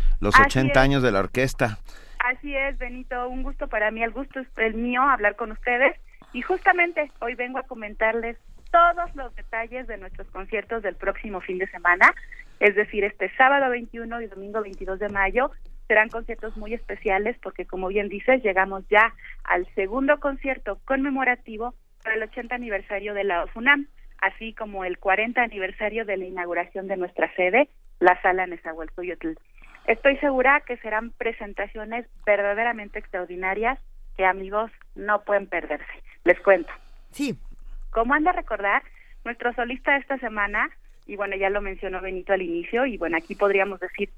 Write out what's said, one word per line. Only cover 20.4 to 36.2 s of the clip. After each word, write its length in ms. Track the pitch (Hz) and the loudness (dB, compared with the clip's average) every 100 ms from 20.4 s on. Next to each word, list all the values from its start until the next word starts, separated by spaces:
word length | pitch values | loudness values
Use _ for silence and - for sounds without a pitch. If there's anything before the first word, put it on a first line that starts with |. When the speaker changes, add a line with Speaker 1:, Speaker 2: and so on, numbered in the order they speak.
| 269 262 - 196 - | -4 -6 -6 -10 -2
Speaker 2:
conmemorativo 880 | 269 277 269 254 247 - 214 240 - _ _ | -2 0 0 0 -2 -4 -8 -8 -10 _ _
para 140 | 226 220 | -6 -4
el 60 | |
ochenta 320 | 220 254 233 | -4 -8 -8
aniversario 580 | 247 240 196 196 202 208 | -8 -6 -6 -6 -6 -4
de 120 | 202 | -2
la 200 | 196 175 | 0 0
ufunam, 440 | 160 226 247 285 285 - - - | -2 -2 2 4 2 -12 -20 -4
así 320 | 196 - 226 | -4 -2 -10
como 320 | 214 214 196 180 | -10 -8 -6 -6
el 100 | 180 | -2
cuarenta 440 | 196 190 226 247 | 0 2 2 0
aniversario 640 | 233 208 185 - 214 220 208 | 0 -2 -6 -4 -4 -2 -2
de 100 | 190 | -4
la 80 | |
inauguración 640 | 180 185 175 170 175 196 190 | -4 -8 -4 -2 -4 -6 -6
de 80 | 190 | -4
nuestra 340 | 180 - 160 | -4 -2 -2
sede, 340 | - 180 220 294 - - - | 2 4 4 2 -2 -20 4
la 180 | 180 180 | 4 6
Sala 240 | 196 185 180 | 4 2 -2
Nezahualcóyotl. 840 | 170 165 160 160 - 180 165 165 160 - - - - - | -6 -10 -10 -10 -8 -8 -6 -8 -8 -14 -20 -20 -6 0
Estoy 300 | 226 277 277 | 4 4 4
segura 460 | 294 262 254 285 - | 2 4 4 4 2
que 120 | 240 | -8
serán 320 | 220 214 233 | -4 -4 -4
presentaciones 960 | - 226 214 208 190 202 220 214 233 - - | -6 -6 -4 -8 -6 -8 -8 -8 -8 -10 -4
verdaderamente 760 | 214 202 202 202 233 226 202 208 | 0 2 0 0 -2 -2 -8 -12
extraordinarias 800 | - 185 180 180 190 196 226 269 - - - - | -10 -8 -8 -6 -4 0 -2 -2 -8 -16 -14 2
que, 80 | |
amigos, 460 | 185 190 190 208 226 - - | 2 2 -2 -2 -4 -8 -18
no 260 | - 202 208 | -10 0 0
pueden 220 | - 202 196 | 2 0 0
perderse. 460 | 175 160 147 - - - - | -6 -4 -6 -8 -16 -18 0